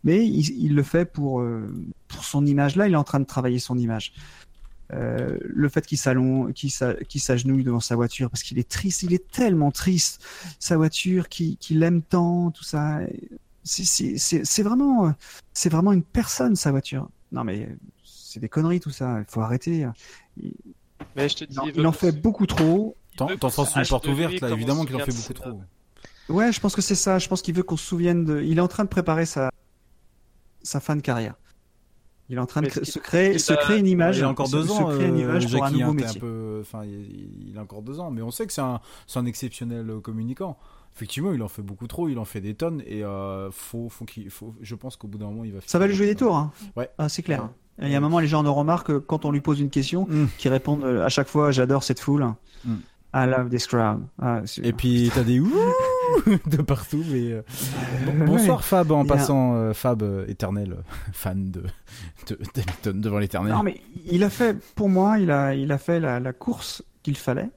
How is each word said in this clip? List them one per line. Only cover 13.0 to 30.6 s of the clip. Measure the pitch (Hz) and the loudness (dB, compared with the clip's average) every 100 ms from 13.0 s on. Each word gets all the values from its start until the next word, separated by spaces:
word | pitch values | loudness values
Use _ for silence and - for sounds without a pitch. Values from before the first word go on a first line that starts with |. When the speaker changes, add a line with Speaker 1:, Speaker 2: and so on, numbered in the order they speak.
| 180 - - - _ _ | -4 -8 -14 -20 _ _
Speaker 1:
C'est, | - - 185 | -6 -2 0
c'est, | - - - | 0 -2 -2
c'est, | - 170 | 0 0
c'est | - - | 2 2
vraiment, | 208 247 285 254 175 | 2 4 4 6 4
euh, | 147 - - _ | 2 -6 -20 _
c'est | - 175 | -2 2
vraiment | 160 190 | 4 6
une | 190 | 4
personne, | - 240 220 - 247 196 | 4 -2 -2 0 2 2
sa | 156 | 2
voiture. | 135 - 135 - _ _ | 0 -2 -8 -8 _ _
Non, | 127 | -6
mais | 117 101 110 - - _ | -4 -4 -8 -12 -20 _
c'est | - - - - | -20 -20 -18 -10
des | 113 | -4
conneries, | 156 160 175 | 0 2 2
tout | 156 | -2
ça. | - 131 113 | -6 -4 -4
Il | 101 | -4
faut | 113 | -4
arrêter. | 113 123 - 165 131 110 - - _ - | 0 -2 0 -2 -2 -6 -18 -20 _ -14
Il, | - - - - _ _ - 139 | -12 -12 -20 -20 _ _ -12 -2
Speaker 2:
Mais | 143 | -2
je | - | -2
te | 156 | -8
Speaker 1:
il | 135 | -6
en, | 151 | -4
Speaker 2:
dis, | 156 | 2
Speaker 1:
il | 156 | 2
en | |
fait | 160 180 151 | 4 2 2
beaucoup | 226 208 196 | 0 2 0
trop. | - 160 180 220 - _ - | 4 4 4 0 -8 _ -6
Speaker 3:
T'en, | 139 | -4
Speaker 2:
il | |
veut | 190 | -2
Speaker 3:
t'enfonces | 131 - 143 | -2 0 0
Speaker 2:
qu'on | 139 | 2
Speaker 3:
une | 127 | 2
Speaker 2:
sache | |
Speaker 3:
porte | 131 139 | 0 0
Speaker 2:
de | |
lui | 139 | 0
Speaker 3:
ouverte, | 165 | 0
là, | 180 | -2
Speaker 2:
comment | 127 110 | -2 -2
Speaker 3:
évidemment | 117 147 | 0 0
Speaker 2:
se | 151 | 0
Speaker 3:
qu'il | 131 | -2
en | |
fait | 139 | -2
Speaker 2:
gagne | 120 | -4
Speaker 3:
beaucoup | 113 | -6
Speaker 2:
sa | 127 | -10
Speaker 3:
trop. | 131 107 95 _ _ _ - - - | -10 -12 -16 _ _ _ -20 -20 -2
Speaker 1:
Ouais, | 175 233 | 2 2
je | 214 | 2
pense | 208 | 0
que | - | 0
c'est | 190 190 | 0 0
ça. | - 190 | 2 2
Je | - | 0
pense | - | -4
qu'il | - | -2
veut | 175 | -2
qu'on | 180 160 | -2 -4
se | - | -4
souvienne | 175 175 170 | 0 2 2
de, | 160 147 | 2 0
il | 147 160 | 2 2
est | |
en | 175 | 2
train | - 208 | 0 -2
de | |
préparer | - 175 160 165 | 0 0 0 0
sa, | - 131 - _ _ _ _ _ _ _ _ _ _ | 0 -2 -4 _ _ _ _ _ _ _ _ _ _